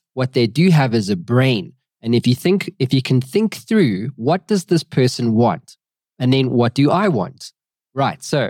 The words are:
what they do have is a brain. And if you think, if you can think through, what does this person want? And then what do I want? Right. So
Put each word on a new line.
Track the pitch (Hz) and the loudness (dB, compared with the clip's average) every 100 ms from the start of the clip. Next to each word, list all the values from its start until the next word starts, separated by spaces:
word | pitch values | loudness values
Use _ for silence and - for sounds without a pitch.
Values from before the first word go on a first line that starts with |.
| _ 127 | _ -6
what | 127 | -2
they | 131 113 | 0 0
do | 123 185 | 2 4
have | 156 131 113 | 4 2 0
is | 98 | -2
a | 92 | -4
brain. | 85 123 135 113 85 - _ _ | 0 2 2 0 -6 -16 _ _
And | 113 117 | -2 0
if | 123 | 0
you | |
think, | 127 175 196 - - | 0 0 0 -2 -6
if | 131 | -2
you | 135 | -2
can | - 127 | 0 0
think | 127 202 214 - | 0 -2 -2 -6
through, | - 220 143 95 120 - | -2 2 2 0 -6 -6
what | 123 185 - | -2 -2 -2
does | 202 - | -4 0
this | 170 | -2
person | - - 123 - 117 | 0 0 0 0 0
want? | 110 117 78 - _ _ _ _ - | 2 2 0 -8 _ _ _ _ -4
And | 127 | 0
then | 135 131 | 2 2
what | 123 117 | 0 0
do | - 143 | 2 2
I | 175 208 | 2 0
want? | 131 87 - - - _ _ _ | -2 -4 -10 -20 -20 _ _ _
Right. | 131 127 80 | -4 -4 -4
So | - 147 | -4 -2